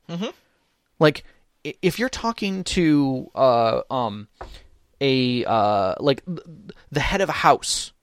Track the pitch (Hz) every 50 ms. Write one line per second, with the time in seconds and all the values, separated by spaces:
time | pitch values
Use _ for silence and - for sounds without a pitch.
0 | _ - 170 170 208 269 - _ _ _ _ _ _ _ _ _ _ _ _ _
1 | 160 151 147 - - - _ _ _ _ _ _ _ 151 - - - 180 - -
2 | 233 - - - - 233 226 - 214 196 190 190 175 - - 190 170 156 151 147
3 | 139 135 131 127 - - - - 135 131 120 117 117 113 117 123 - - 135 127
4 | 120 110 101 107 104 - _ _ - - - - - _ _ _ _ _ _ _
5 | 139 135 131 131 127 123 123 120 - - 113 110 104 104 104 101 98 95 - -
6 | 131 143 139 - - 185 170 - - - 160 - - - - - - _ 139 147
7 | - - 196 190 196 160 147 - - 160 135 - - - - - - - - _